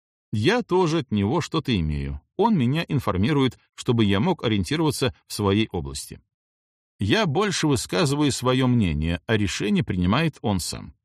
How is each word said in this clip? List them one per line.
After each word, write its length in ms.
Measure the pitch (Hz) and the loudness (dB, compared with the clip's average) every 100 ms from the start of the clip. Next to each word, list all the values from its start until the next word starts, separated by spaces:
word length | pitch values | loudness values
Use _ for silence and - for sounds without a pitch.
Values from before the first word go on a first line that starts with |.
| _ _ _ | _ _ _
Я 320 | 107 127 240 | -2 0 0
тоже 360 | - 180 170 165 | 0 0 2 0
от 120 | 131 | -2
него 300 | 104 98 165 | -2 0 -2
что-то 360 | - 160 - 101 | -2 -4 -2 -2
имею. 440 | 78 73 69 71 - - | -2 -4 -6 -10 -10 -2
Он 200 | 226 190 | 0 2
меня 280 | 120 156 - | 2 0 -2
информирует, 720 | 143 107 92 113 143 131 - _ - | -2 -2 0 0 2 0 -2 _ -6
чтобы 300 | - 117 104 | 0 2 4
я 160 | 98 | 2
мог 220 | 170 175 | 2 0
ориентироваться 720 | 120 104 87 160 156 - 131 - _ | 0 -2 0 0 0 0 -2 -4 _
в 60 | |
своей 340 | - 98 104 110 | -2 2 2 0
области. 480 | 90 69 71 - - _ _ _ _ _ _ _ _ | -4 -6 -10 -12 -18 _ _ _ _ _ _ _ _
Я 280 | 101 196 196 | 0 2 2
больше 420 | 143 208 - 156 | 0 0 0 0
высказываю 640 | 123 - - 147 143 147 | 0 0 0 0 2 0
своё 360 | - 123 131 127 | 0 0 2 2
мнение, 540 | 123 90 73 80 87 - | 4 2 0 -2 -2 0
а 100 | 110 | 0
решение 480 | 101 - 175 190 | 0 -2 0 0
принимает 540 | - 92 90 120 165 - | 0 0 2 2 0 -2
он 200 | 107 95 | -2 -2
сам. 340 | - 55 52 - | -4 -10 -14 -20